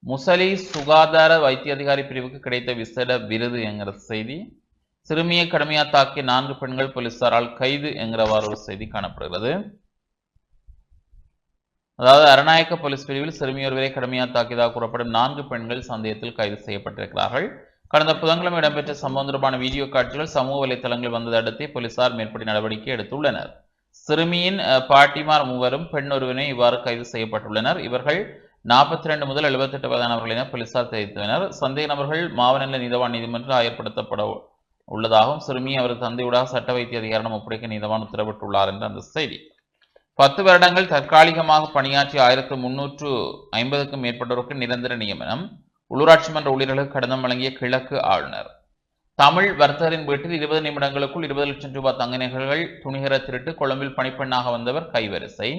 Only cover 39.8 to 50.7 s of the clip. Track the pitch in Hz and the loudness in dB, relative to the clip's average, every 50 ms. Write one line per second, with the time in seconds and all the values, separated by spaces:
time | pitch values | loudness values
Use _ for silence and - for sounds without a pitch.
39.8 | _ _ _ _ _ _ _ - 139 139 139 196 196 190 180 180 180 180 175 180 | _ _ _ _ _ _ _ 6 6 6 6 4 6 8 8 8 8 6 6 4
40.8 | 190 175 170 143 135 - - 156 160 170 165 165 165 151 151 156 156 151 - 143 | 2 2 2 0 0 6 8 10 10 10 8 0 2 4 4 4 4 2 -2 -2
41.8 | 135 135 139 139 139 139 143 147 131 123 127 131 131 131 143 131 127 127 131 139 | 0 2 2 2 0 2 4 4 6 6 6 4 2 -4 -6 -6 -6 -6 -6 -6
42.8 | 143 139 139 - 147 147 135 117 98 65 - - - _ - 117 117 131 139 143 | -6 -8 -8 -8 -6 -4 -2 -2 -2 -4 -6 -10 -16 _ -4 -4 -2 -2 -2 -2
43.8 | 143 139 139 135 127 120 117 120 120 117 127 120 123 120 143 139 123 117 123 120 | -4 -4 -6 -6 -6 -6 -6 -6 -6 -6 -4 -6 -6 -8 -8 -8 -6 -4 -4 -4
44.8 | 120 123 123 117 110 104 95 - 62 71 104 135 175 214 - - _ _ _ _ | -4 -6 -6 -6 -6 -6 -8 -8 -6 -8 -8 -8 -8 -12 -14 -20 _ _ _ _
45.8 | _ _ - 127 147 160 165 160 160 - 156 156 147 143 135 135 135 131 135 135 | _ _ -2 2 8 8 8 8 8 0 -6 -4 -2 0 0 0 0 -2 0 -2
46.8 | 139 135 - 143 127 120 131 131 131 127 123 127 127 131 131 - - 123 127 131 | -2 -2 -2 -4 -2 -2 -4 -2 -2 -2 -2 -2 -4 -6 -6 -4 -4 -2 -2 -2
47.8 | 127 - 143 135 - 80 95 87 73 67 57 50 - - - _ _ _ _ _ | -2 -4 -4 -2 0 2 2 0 0 -4 -10 -12 -12 -14 -18 _ _ _ _ _
48.8 | _ _ _ _ _ _ _ - 143 143 156 180 190 202 190 143 147 143 143 147 | _ _ _ _ _ _ _ 6 6 6 6 6 2 0 4 4 4 4 4 2
49.8 | 165 160 160 160 156 - 143 139 143 170 170 160 147 147 151 156 156 151 | 0 0 0 -2 -2 -2 -2 -2 -2 -4 -4 -4 -2 0 0 0 0 -2